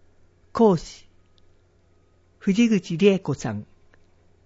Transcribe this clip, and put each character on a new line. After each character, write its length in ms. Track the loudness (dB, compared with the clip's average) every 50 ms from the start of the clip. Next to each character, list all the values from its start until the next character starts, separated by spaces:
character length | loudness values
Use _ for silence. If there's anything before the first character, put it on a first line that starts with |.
| _ _ _ _ _ _ _ _ _ _
講 240 | 0 2 2 2 2
師、 320 | 0 -4 -10 -20 -20 -20 _ _ _ _ _ _ _ _ _ _ _ _ _ _ _ _ _ _ _ _ _ _ _ _ _ _
藤 300 | _ -4 -2 0 2 2
口 300 | 2 2 0 -2 -4 -2
理 100 | 2 2
恵 120 | 2 2 2
子 140 | -2 -6 -8
さ 200 | -6 -8 -8 -10
ん、 120 | -10 -12 -16 _ _ _ _ _ _ _ _ _ _ _ _ _ _ _